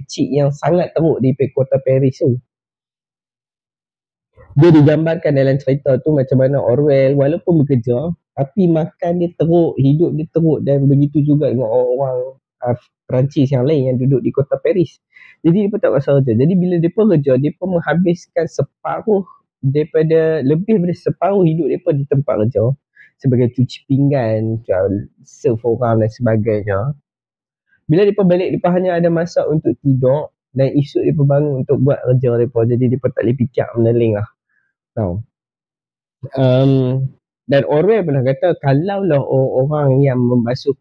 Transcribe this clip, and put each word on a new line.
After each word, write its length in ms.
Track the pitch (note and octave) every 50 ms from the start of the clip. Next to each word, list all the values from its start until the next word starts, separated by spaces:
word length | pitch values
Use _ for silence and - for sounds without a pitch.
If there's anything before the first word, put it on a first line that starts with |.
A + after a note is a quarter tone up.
| C#3
kecil 280 | - - - C#3+ - B2+
yang 160 | C#3+ C#3+ C#3
sangat 440 | C#3+ - - D3 E3+ F3+ - - - -
teruk 240 | E3 D#3+ A#2 - C3
di 80 | C3 -
pe-, 200 | - C3 - -
kota 240 | C#3 C3 - - C3+
Paris 400 | - - C3+ C3+ C#3 C3 - -
tu. 240 | F3 C3+ A#2+ B2+ - _ _ _ _ _ _ _ _ _ _ _ _ _ _ _ _ _ _ _ _ _ _ _ _ _ _ _ _ _ _ _ _ _ _ _ _ _ _ - - - -
Dia 160 | C#3+ D#3+ F3
digambarkan 640 | D#3+ D#3 C#3 D3+ D3+ D#3 D#3+ E3 E3 E3+ - D#3 C#3+
dalam 240 | C3+ C3+ C3+ C3+ C#3+
cerita 400 | - - C3+ C#3+ - C#3+ C3 B2+
tu 160 | - D#3 D3+
macam 240 | C#3 B2+ - C#3 C3
mana 240 | C3 C3+ C#3+ C3+ F2
Orwell 560 | G#2+ B2+ D3 D3 D3+ C#3 C#3 C3+ C3 C#3+ C#3
walaupun 480 | C3+ C#3+ E3 - - F3+ E3+ D#3+ C#3
bekerja, 480 | C#3+ C#3 B2 A2+ B2 A#2+ A#2+ D3+ F3 E3 - _ _ _ -
tapi 320 | C#3 - - G#3 F#3 E3+
makan 480 | E3 D#3 D#3+ F3 - _ F3+ F3 F3 F3+
dia 160 | E3+ E3+ F3
teruk, 400 | - D3 E3 E3 F3 E3 D3 - - C3+
hidup 320 | C3+ C#3+ D#3+ F3 C#3+ C#3
dia 160 | D3+ D#3 -
teruk, 320 | - D#3+ E3 D#3+ C#3+ - C3+
dan 240 | C#3 C#3+ C#3 C#3
begitu 400 | C#3 C#3 C#3 C#3+ C#3+ C#3+ D#3 C#3+
juga 240 | D3 C#3+ D3 D3 B2
dengan 160 | A2+ B2 B2 G#2+ A#2
orang-orang, 640 | B2+ B2 B2 B2+ C3 C#3 C3 B2+ B2+ B2+ C3 C3+ _ _ _ _ _ B2+
ah, 160 | B2 B2 - _ _ _ _ _
Perancis 480 | - B2+ B2+ C3+ C#3 - D#3+ C3+ C3
yang 160 | C#3+ B2 B2
lain 240 | C#3+ D#3+ C#3+ B2+ C3
yang 60 | B2+ A#2+
duduk 240 | B2+ C3+ C#3 A#2+ -
di 80 | A#2+
kota 240 | - - C3+ - C3+ - -
Paris. 400 | D#3 E3+ F#3+ E3 - - _ _ _ _ - - - _ _ -
Jadi, 240 | D#3+ E3+ G#3+ G3+
dia 20 | G3+ A3
pun 80 | - -
tak 160 | - G#2+ C3+
rasa 240 | C#3 D3+ C#3+ C#3 C3+
kerja. 160 | B2+ A2 A2+
Jadi, 160 | C3+ E3 -
bila 240 | F3+ F3 F3+ F3+ E3+
dia 80 | E3 E3+ -
pun 160 | A3+ G#3 A3
kerja, 240 | F3 D3 C#3 C#3 B2+
dia 160 | B2+ C#3+ - - -
pun 80 | F3+ F#3+ F3+
menghabiskan 720 | E3+ - D3+ D3+ E3+ F#3+ E3+ F3 - - _ - E3+ D#3+
separuh 800 | E3 - - C#3 - _ _ - D#3 D3+ E3+ F3+ A3+ G#3 G3 F#3+ - - _ _ _ _ _
daripada, 800 | - C3+ C3+ D3 D#3 - - D#3+ D#3+ D#3 D#3+ D#3+ D#3+ D#3+ D#3+ D#3 B2+
lebih 320 | C3 D#3 D#3+ G3+ - A3 F#3+
daripada 160 | F3 F3 E3+ - -
separuh 400 | - - - E3+ F#3 G3+ G#3 F3+
hidup 240 | D#3+ D#3+ E3 D#3 B2 -
dia 60 | - -
pun 160 | F3 D3+ C#3
di 80 | C#3
tempat 280 | - C#3+ C3+ C#3+ - A2 F#2 G#2+
kerja 180 | A#2+ - G2+ A2 B2 C#3 - _ _ _ - - _ _ _
sebagai 320 | - C3+ B2 A#2+ B2 A#2 - -
cuci 320 | B2 - - - _ -
pinggan, 720 | C3+ C3 C#3+ C#3 C#3+ C3+ A#2 A2 A2 A2 A2 A2 A2+ A2+ -
macam 480 | - F#2+ F2+ G2 G2 F#2+ G2+ C#3 - _ _ _
serve 400 | _ - - - C#3 A2+ A2 -
orang 400 | A#2+ A2+ - B2 A2+ A2+ A2 A2
dan 40 | A2 -
sebagainya. 800 | - A#2+ A2+ A2+ A2 G#2 A#2 G#2+ G#2 G2+ G#2 G2 G2 G#2+ C#3+ D3 C#3+ _ _ _ _ _ _ _ _ _ _ _ _ _ _ _ _ _ -
Bila 160 | D3+ F3+ G#3
dia 80 | G3+ G3+
pun 160 | G#3+ G3 F3
balik, 240 | F3+ F3+ F#3 - -
dia 60 | - -
pun 80 | F3
hanya 320 | F3 F#3 F#3 F#3 F3 E3+ E3+
ada 80 | E3+
masa 320 | E3+ E3 E3+ E3+ - F3+ D3 D3
untuk 240 | D3+ D#3 - - A#2+ - -
tidur 480 | C#3 C3+ B2+ C3 B2+ C#3 D3+ C#3+ - _ _ _ _ -
dan 160 | B2+ C3+ B2+ - C#3+
esok 240 | C#3 - - A#3 -
dia 80 | C#3+
pun 160 | - D#3 C#3+
bangun 400 | C#3 C#3 D3 D3+ D3 C#3 C3 B2+
untuk 160 | - C#3 A#2+ C3
buat 160 | C#3+ C3 - -
kerja 320 | B2 B2+ B2+ C3 B2 A#2+ A#2
dia 80 | A#2+
pun. 240 | A#2 - A#2 A2+ A#2
Jadi, 140 | A#2+ A#2 B2+
dia 120 | A#2+ B2 A#2 -
pun 80 | A2+
tak 160 | - - -
boleh 100 | A2+ C3 C3+ A#2+
fikir 240 | - - - A2+ - G#2+
benda 160 | A#2 A#2 A2+
lain 240 | A#2+ A#2+ A#2 A2 G#2
lah. 140 | G#2 G#2 - _ _ _ _ _ _ _ _ _ _ _ _ -
Tahu? 200 | A#2+ G#2+ F2+ F2 G#2+ A2+ _ _ _ _ _ _ _ _ _ _ _ _ _ _ _ _ _ _ _ - - - C3+
Um, 340 | C3 B2+ B2+ C3 C3+ C#3 C3+ C3 B2+ B2+ B2+ C3 C3+ C3 - _ _ _ _ _ _ -
dan 160 | C#3 C#3 -
Orwell 400 | - C#3+ D3+ E3+ G3+ A3+ G#3+ F3+
pernah 160 | D#3+ C3+ C#3 A#2+
kata, 320 | C3 C3+ - F#3 F3 D3+ - -
kalaulah 560 | C#3 C3+ C#3+ E3 G3 G3+ G3 G3 F3 D3 C#3
o-, 480 | - - C3+ C3 C3+ B2 - B2+ C3+
orang 320 | D3 D3+ D3+ D3 C3+ C3 C3+ C#3
yang 160 | C#3 B2 B2+ B2
membasuh 480 | A#2+ B2 B2 A2+ A#2 B2+ - - C#3+ C3 -